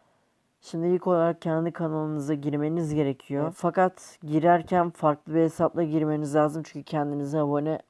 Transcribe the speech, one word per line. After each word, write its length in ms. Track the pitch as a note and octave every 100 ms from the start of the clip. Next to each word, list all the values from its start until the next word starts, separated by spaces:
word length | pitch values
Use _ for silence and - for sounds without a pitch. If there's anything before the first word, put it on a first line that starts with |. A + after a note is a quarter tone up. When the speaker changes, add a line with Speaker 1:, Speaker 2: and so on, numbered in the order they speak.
| _ _ _ _ _ _
Speaker 1:
Şimdi 260 | - E3 F3
ilk 200 | F3+ F#3+
olarak 340 | F3 E3 E3
kendi 300 | F3 D#3+ E3
kanalınıza 600 | D#3 E3 D#3 D#3 D3+ C#3
girmeniz 600 | D3+ D3 D3 D3+ E3+ D#3
gerekiyor. 500 | D3+ C#3 C3+ - C#3
Speaker 2:
Evet. 100 | D#3 -
Speaker 1:
Fakat 640 | F3 E3+ F#3 - - -
girerken 680 | D3+ D3+ E3 F3 D#3+ F3+ E3+
farklı 460 | - D#3 D3 - D#3
bir 40 |
hesapla 440 | E3 D#3+ E3 -
girmeniz 520 | E3 D#3 D3+ D3+ D3 D3+
lazım. 280 | D3+ D#3
Çünkü 200 | D3 D3
kendinize 560 | C#3 D#3 D3 C#3+ C#3+ D#3
abone 400 | D3 D3 D3+ D#3